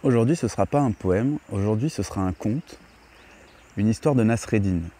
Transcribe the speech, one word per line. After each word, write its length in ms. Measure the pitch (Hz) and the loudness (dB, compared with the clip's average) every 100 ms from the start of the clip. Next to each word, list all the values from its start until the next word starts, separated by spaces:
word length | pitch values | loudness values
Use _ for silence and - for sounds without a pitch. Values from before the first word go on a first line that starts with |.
Aujourd'hui 340 | 143 120 117 165 | 2 2 2 0
ce 120 | 113 | -2
sera 180 | - 98 | -2 0
pas 140 | 143 | 2
un 120 | 139 | 0
poème. 460 | 101 95 90 123 147 - | 0 0 2 0 -4 -6
Aujourd'hui 400 | 104 101 110 143 | -2 0 0 -2
ce 120 | - | -4
sera 200 | 98 - | -6 -4
un 100 | 95 | -4
conte. 460 | 90 107 127 - - - - - - - - - - - - | -2 -4 -4 -6 -20 -20 -20 -20 -20 -20 -20 -20 -20 -16 -2
Une 120 | 107 | 0
histoire 260 | 113 156 | 2 2
de 80 | 131 | 4
Nasreddin. 580 | 110 113 - 110 98 87 82 | 2 2 0 0 2 -2 -4